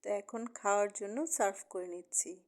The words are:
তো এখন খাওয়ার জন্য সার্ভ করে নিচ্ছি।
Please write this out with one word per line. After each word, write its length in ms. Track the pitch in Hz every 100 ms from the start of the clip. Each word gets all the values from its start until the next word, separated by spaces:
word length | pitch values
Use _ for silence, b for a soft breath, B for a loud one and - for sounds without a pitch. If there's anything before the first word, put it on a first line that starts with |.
তো 60 | 202 202
এখন 200 | 202 226 233 -
খাওয়ার 300 | 208 202 208 -
জন্য 180 | 202 226 320 -
সার্ভ 200 | 202 196 -
করে 140 | 190 180
নিচ্ছি। 380 | 175 180 - 156 180